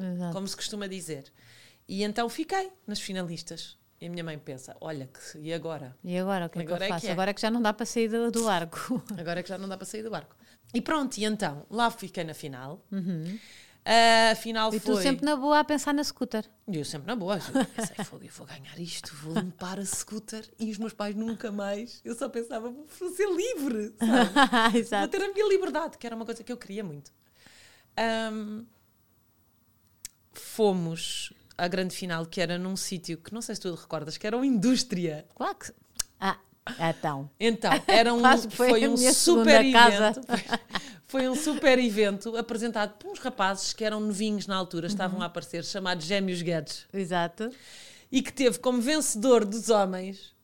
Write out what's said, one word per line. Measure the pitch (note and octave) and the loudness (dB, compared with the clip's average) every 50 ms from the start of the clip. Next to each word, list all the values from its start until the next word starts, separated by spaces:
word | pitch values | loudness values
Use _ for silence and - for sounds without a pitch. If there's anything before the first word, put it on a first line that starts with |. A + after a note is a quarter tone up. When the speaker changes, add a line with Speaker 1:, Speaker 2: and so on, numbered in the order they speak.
| F#3+ F#3 F3+ | -6 -6 -4
Speaker 1:
Exato. | F3 F3+ F3 E3 | -4 -4 -4 -4
Speaker 2:
como | F#3+ G3 | -6 -6
se | F#3 - | -6 -8
costuma | - - - G#3+ G#3 G3+ | -8 -8 -8 -8 -8 -8
dizer. | G3 F#3+ F#3+ D#3+ D#3+ D3+ C3+ C#3 - _ _ - - - - - - _ _ _ - | -8 -8 -10 -10 -10 -10 -10 -12 -16 _ _ -20 -20 -20 -20 -20 -20 _ _ _ -8
E | F#3 F#3+ G#3 | -4 -2 -2
então | G#3 G#3+ A#3+ A#3 A#3 | -2 0 -2 -2 -2
fiquei | - - D#4+ D#4+ F#4+ F#4+ F#4+ F#4+ F#4+ _ _ | -4 -6 -6 -2 -2 -2 -2 -4 -8 _ _
nas | - G#3 - | -10 -8 -8
finalistas. | - - F#3+ F#3 F3+ E3 E3+ E3 - - E3 E3 - - - _ _ _ _ _ | -8 -6 -6 -6 -4 -6 -6 -8 -10 -12 -14 -14 -14 -16 -18 _ _ _ _ _
E | E3 | -12
a | E3+ | -10
minha | F3 E3+ E3 | -10 -8 -8
mãe | D#3+ D#3 D3 | -8 -10 -10
pensa, | D#3 - C3+ B2+ - - - - | -10 -12 -12 -12 -12 -16 -16 -12
"Olha, | - D#3+ D#3 C#3 C3 C3 | -10 -10 -8 -8 -10 -12
que, | - - - - - D#3 | -16 -18 -18 -18 -16 -12
e | D3+ D#3+ E3 | -8 -6 -6
agora?" | E3 D3+ E3 D#3+ C#3+ C#3+ B2 B2+ - - | -6 -6 -8 -8 -8 -10 -14 -16 -14 -8
Speaker 1:
E | F3+ F3 | -4 -4
agora, | F3+ F#3 F#3+ G3 F#3 E3+ | -2 0 0 -2 -2 -2
o | E3 | -4
que | - F3 | -6 -6
é | E3 | -6
Speaker 2:
Agora | D3+ F3 F3 | -4 -4 -2
Speaker 1:
que | F#3+ | -2
eu | |
Speaker 2:
é | G3 | -2
que | F3+ | -2
Speaker 1:
faço? | E3+ A3+ G3+ | -4 -4 -4
Speaker 2:
é. | E3 | -2
Speaker 1:
Agora | F3 F#3+ G3+ G3+ | 0 0 0 -2
é | |
que | - | -2
já | - A3 | -2 0
não | A3+ A#3+ | 0 2
dá | A#3 G#3 G#3+ | 2 2 0
para | - A#3+ | 0 -4
sair | - - A#3 A3+ A3 | -4 0 0 0 2
do, | A3+ A#3 A#3 A#3 | 0 0 0 0
do | A3 A#3 A3+ A3 | 0 0 2 2
arco. | F#3+ E3+ E3+ E3 - - - - B3+ A#3+ - - | 2 2 0 -2 -6 -10 -6 -4 -4 -4 -4 -6
<laughs> | G#3+ F#3 | -10 -8
Speaker 2:
Agora | E3 E3 E3+ F3+ | -6 -4 -4 -4
é | F3+ | -6
que | - | -8
já | F#3+ F#3 | -10 -10
não | G3 G3 | -8 -10
dá | F#3+ | -10
para | F#3 F#3+ | -10 -10
sair | - - G#3+ A3 | -10 -10 -10 -8
do | A3+ G#3 | -8 -8
arco. | D#3+ - - _ _ - - - _ _ - - | -10 -10 -12 _ _ -20 -20 -20 _ _ -4 -2
E | A#3+ | -2
pronto, | - - D#4+ D4+ C#4 - - G3 | 0 2 2 2 2 0 -2 -2
e | G#3+ | -2
então, | G#3+ A3 - G3 D#3 C#3+ D3 - - | 0 0 0 -2 -4 -4 -6 -10 -8
lá | - A3+ A#3 A3+ | -2 0 0 0
fiquei | A#3 - F#3+ E3+ - G3 E3 | 0 -2 -8 -10 -8 -8 -8
na | D#3+ D3+ | -8 -8
final. | - - C#3+ C3+ B2 C3 C#3 D#3+ - - _ | -10 -12 -12 -12 -12 -12 -12 -14 -14 -14 _
Speaker 1:
Uhum. | G3+ F#3+ F3 F#3+ F3+ D#3+ D#3 F3 G3+ A3+ - - - - - - _ _ _ | -8 -6 -4 -4 -4 -4 -6 -8 -10 -12 -14 -18 -20 -20 -20 -20 _ _ _
Speaker 2:
A | - A3 A#3 A3+ A#3 A3+ A3+ A3+ A3 A3+ | 4 6 6 8 8 8 8 6 6 4
final | A3+ - A3+ A3+ A3 A3 A3 G#3+ | 2 -2 -4 -2 -2 0 0 0
Speaker 1:
E | G#3+ | -2
tu | - - - | 0 0 2
Speaker 2:
foi | - - | 2 2
Speaker 1:
sempre | C#4 C4+ C4 C#4 | 2 0 2 0
na | D4 D4+ | 0 0
boa | C4 C4 D4 D4 D4+ | 0 2 4 4 4
a | D4 | 4
pensar | - D4+ C#4 - D4 C#4+ | 4 0 0 0 0 0
na | C#4+ D4 | 0 -2
scooter. | - - - B3+ - - A3 G#3+ - _ _ _ - | -4 -4 -6 -6 -4 -4 -6 -6 -8 _ _ _ -6
Speaker 2:
E | F#3+ D3+ | -6 -6
eu | C#3+ | -4
sempre | - - D3 C3+ F3+ | -6 -8 -8 -6 -6
na | B3 | -6
boa. | A#3 F3 F#3 G#3 E3+ | -4 -2 -2 -2 -4
Eu | - - - C4+ A#3+ | -4 -2 0 0 0
pensei, | - - - G3+ F3 - - G3 | 0 -2 -6 -8 -6 -6 -8 -10
"Fogo, | - - - - | -10 -10 -14 -18
eu | - | -18
vou | - - - | -18 -18 -18
ganhar | C3+ - - C3+ - - - | -18 -18 -18 -18 -16 -14 -12
isto, | F3 E3+ - - - - D#3 | -12 -10 -10 -12 -12 -14 -16
vou | C#3+ D3+ D#3 E3 | -14 -12 -6 -4
limpar | F3+ F#3 F#3 E3+ - F3+ F3+ F#3+ G3+ | -4 -4 -4 -8 -10 -10 -8 -8 -6
a | G3 | -6
scooter | F#3+ - - - - G#3+ G#3+ G#3 - A3 G#3+ A3 - _ - | -6 -6 -8 -8 -8 -12 -12 -12 -12 -12 -14 -14 -16 _ -8
e | A3+ A3 | -6 -6
os | G#3+ G3 | -4 -6
meus | A3+ A3 - | -8 -8 -6
pais | - G#3 G#3 G3+ | -6 -6 -4 -4
nunca | G#3 A3+ A3+ A3+ G3 - A3 | -4 -4 -6 -6 -6 -6 -6
mais." | G3+ G3+ G3+ G3+ G3+ G#3 A#3 A#3+ - - - | -6 -4 -4 -4 -4 -6 -8 -10 -14 -14 -12
Eu | A3+ A#3 | -12 -8
só | - C4+ A#3+ | -6 -6 -6
pensava, | - A#3 A#3 A#3 C#4 A3+ A3 B3 | -6 -6 -8 -6 -8 -8 -8 -10
"Vou | B3 C#4+ D4+ - - - F4+ F4+ | -10 -14 -16 -20 -14 -10 -10 -6
ser | F4+ - G4+ G#4 F4+ | -2 -2 0 0 0
livre", | D#4+ G4+ B4 B4 E4 C#4 C#4+ A3+ G#3+ G#3 A3+ - - | 0 -2 -2 -2 -2 -2 -2 -2 -2 -4 -6 -4 -2
sabe? | A#3 A3 A#3 B3 A#3 F#3+ - C#4+ C4+ - B3 A#3 A3+ A3+ G3+ A#3+ | 2 4 6 6 4 4 6 4 4 6 6 4 4 4 4 2
Speaker 1:
<laughs> | |
Exato. | A3 - G#3+ G3+ G3 | 2 0 0 0 0
Speaker 2:
Vou | - - G4 | 0 0 -2
ter | G4 G4+ | -2 0
a | G4 | 0
minha | G4 G#4+ G#4 | 0 2 4
liberdade, | G4 F#4+ F#4 D#4+ B3+ D4+ E4 D4+ - - | 4 2 2 0 -2 -2 -4 -4 -6 -10
que | - | -10
era | A#3 A3+ | -10 -8
uma | A3+ A3+ | -8 -8
coisa | A3 A#3 - G#3 | -8 -8 -10 -8
que | - B3 | -10 -10
eu | |
queria | A#3+ - - G3 G#3+ G#3 | -10 -10 -10 -10 -8 -8
muito. | E3+ D3 C#3+ C#3+ - - _ _ _ _ _ _ - - - - - - _ _ _ _ | -8 -10 -12 -16 -20 -20 _ _ _ _ _ _ -20 -20 -20 -20 -20 -20 _ _ _ _
Ahm, | - A3+ A3+ A3+ A3+ A3+ A3 G#3+ A3 G#3+ G#3+ G#3+ A3 A#3 - _ _ _ _ _ _ _ _ _ _ _ _ _ _ _ _ _ _ _ _ _ _ _ _ _ _ - - _ _ _ _ - | -2 0 0 0 -2 -2 -4 -4 -6 -6 -8 -8 -10 -12 -14 _ _ _ _ _ _ _ _ _ _ _ _ _ _ _ _ _ _ _ _ _ _ _ _ _ _ -20 -20 _ _ _ _ -20
fomos | - - - - - A3 G3+ F#3 F3+ E3+ E3 E3 D#3+ - - - - - - - - _ _ - - | -18 -16 -8 0 2 2 4 4 2 -2 -4 -6 -6 -8 -8 -8 -8 -10 -10 -14 -18 _ _ -6 -4
à | F3 F3+ | -4 -2
grande | F3 F#3 F#3 F#3 - | -2 -2 -2 -4 -4
final, | - F#3+ F3+ E3+ E3 E3 | -6 -6 -6 -4 -4 -6
que | E3 - G3+ | -6 -4 -2
era | F3 E3 F3 F3 | -2 -2 -2 -4
num | F3+ F#3 F#3+ | -4 -4 -4
sítio | F#3 - - F#3+ E3+ - - E3 D#3 | -6 -6 -6 -6 -8 -6 -8 -10 -10
que | - - G#3 | -10 -10 -10
não | A3+ A3+ | -10 -8
sei | - G#3+ | -8 -8
se | - | -6
tu | - F#3 E3+ | -6 -6 -8
te | E3 | -8
recordas, | - - D#3+ D#3 D3+ D#3 D#3 | -8 -8 -8 -6 -6 -8 -8
que | - - | -8 -4
era | G#3+ A3 | -4 -2
o | B3 C4 | 0 2
Indústria. | C#4 B3+ G3+ F3 B3 C4 - - - G#3 F#3 F3 D#3+ D3+ D3+ - - _ | 2 4 4 4 4 4 4 2 0 -2 -2 -2 -2 -4 -6 -10 -14 _
Speaker 1:
Claro | - C#4 G4 G4 | -6 -4 -4 -4
que, | - - - - _ _ _ _ - - - _ - | -6 -10 -16 -18 _ _ _ _ -10 -10 -10 _ -4
ah, | F#3+ G3 - - - _ _ _ _ - - - | -2 -2 -2 -4 -8 _ _ _ _ -14 -6 -2
então. | E3 E3 D#3 - - D#3 C#3+ C#3 D3 D3 - - | -2 -2 -2 -2 -4 -4 -4 -4 -8 -10 -6 -2
Speaker 2:
Então, | G#3 A#3 A3+ - - F#3+ G#3+ C#4+ - - | 0 0 0 2 2 2 2 2 4 6
era | G3 A3+ A3+ A#3 A#3+ | 6 8 8 6 6
um, | A#3+ | 6
Speaker 1:
<laughs> | A#3+ | 8
Quase | B3+ C4+ A#3 G#3+ A3 | 8 8 6 4 0
foi | - - B3 B3+ | 0 2 4 6
Speaker 2:
foi | A#3+ A3+ B3+ | 6 6 6
Speaker 1:
a | C#4 | 4
Speaker 2:
um | - | 4
Speaker 1:
minha | B3+ B3 C4 D4 | 6 6 6 6
Speaker 2:
super | - - E4+ F4 A#3 A3+ A3 A3 A3 | 6 6 6 6 8 8 10 10 10
Speaker 1:
segunda | B3 C4+ B3+ | 10 8 10
casa. | A#3 A#3+ A#3 G3+ G3+ G#3+ G#3+ | 10 10 10 10 8 4 4
Speaker 2:
evento. | A3 C4+ C4 | 2 0 -2
Foi, | - A#3+ - - - - - - - - - - C4 G#3+ E3+ - | -2 -2 -2 0 -2 -4 -4 -4 -6 -8 -8 -8 -10 -14 -20 -14
foi | - - C4+ B3+ B3+ | -6 -2 0 0 2
um | B3+ | 0
super | D4+ D#4 D4+ D4 D4 - C4+ B3+ B3+ | 0 0 0 0 4 6 6 6 6
evento | B3 A#3 G3+ G#3+ G#3+ G3+ G3+ F#3+ - A#3 A3+ A#3 | 6 2 2 2 2 2 2 -2 -4 -6 -6 -6
apresentado | A3+ - A#3 G#3+ A3+ A#3+ G#3+ A3 G#3 G3+ - | -4 -4 -4 -4 -4 -2 -2 -2 -2 -2 -4
por | - - F#4+ | -8 -12 -12
uns | G4+ - | -12 -8
rapazes | - C4 B3+ - G3 F#3+ G3 F#3+ - - - | -8 -6 -2 0 0 0 0 -2 -4 -6 -4
que | - A3 | -4 -2
eram | G#3+ G#3+ G#3+ | -2 -2 -2
novinhos | G#3+ G#3+ G3+ F3+ A3 G#3+ G#3 G3+ F3+ | -2 -2 -2 -2 0 -2 -2 -2 -2
na | - G3 | -2 -2
altura, | F#3 F#3 F3 - E3+ D#3+ | -2 -2 -2 -4 -4 -4
estavam | F3 G#3 G3 F#3+ F#3 F#3+ F3+ | -4 -2 -2 -2 -2 -2 -2
Speaker 1:
Uhum. | F3 | -4
Speaker 2:
a | |
aparecer, | E3+ - F3 - - - E3+ E3 | -4 -6 -8 -10 -8 -8 -8 -6
chamados | - - G3 F#3+ F#3 F3+ F3 D3+ | -6 -6 -4 -2 -2 -2 -2 -2
Gêmeos | D#3+ G3+ G3 G3 F#3+ F3+ F3 | -2 0 0 0 0 -2 -2
Guedes. | E3+ E3+ E3+ D#3+ D3+ - - - - - - | -2 -2 -2 -2 -2 -6 -10 -12 -14 -10 -6
Speaker 1:
Exato. | G3 F#3+ E3 F#3 F3 E3+ E3+ E3+ - G#3+ A#3+ C4 - - - - - - - - - - _ | -6 -4 0 0 0 0 0 -2 -6 -8 -8 -8 -12 -16 -20 -20 -20 -20 -20 -20 -20 -10 _
Speaker 2:
E | - C4 - | 0 0 0
que | - - | 0 0
teve | - C4+ A#3+ G3 - | 2 4 4 4 4
como | - B3+ B3 B3 | 2 0 2 2
vencedor | A3+ C4+ D#4 D#4 C4 - - G#3+ G3+ C4 B3 A3+ G#3+ | 2 2 2 2 2 0 0 2 6 6 6 6 6
dos | G3 G#3 A#3 G3 - | 4 0 -2 2 4
homens | A3+ G#3 G3 F#3+ F#3 F#3 F#3 G3 G3 - - - _ _ | 4 4 4 2 0 -4 -6 -8 -10 -12 -16 -20 _ _